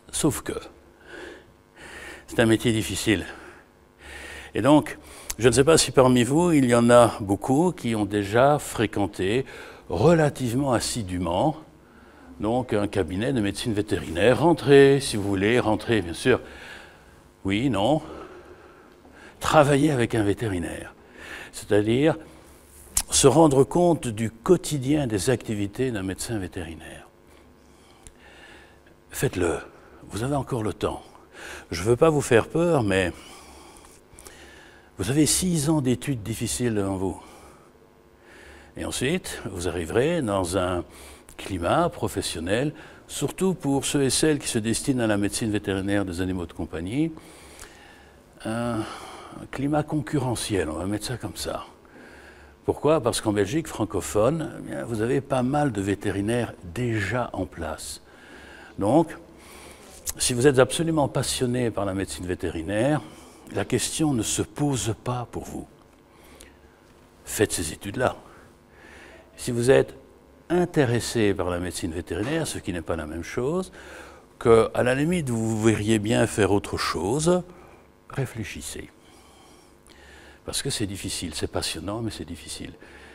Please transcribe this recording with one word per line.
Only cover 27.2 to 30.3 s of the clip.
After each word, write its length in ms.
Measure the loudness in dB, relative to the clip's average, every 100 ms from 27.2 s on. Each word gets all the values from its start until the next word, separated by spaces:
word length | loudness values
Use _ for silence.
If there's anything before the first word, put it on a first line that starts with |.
| -20 -20 -20 -20 -20 -20 -20 -20 -20 -20 -20 -20 -20 -20 -20 -20 -20 -20 -16
Faites-le, 480 | -4 -4 0 -2 -2 -8 -20 -20 -20 -14
vous 140 | -8
avez 120 | -4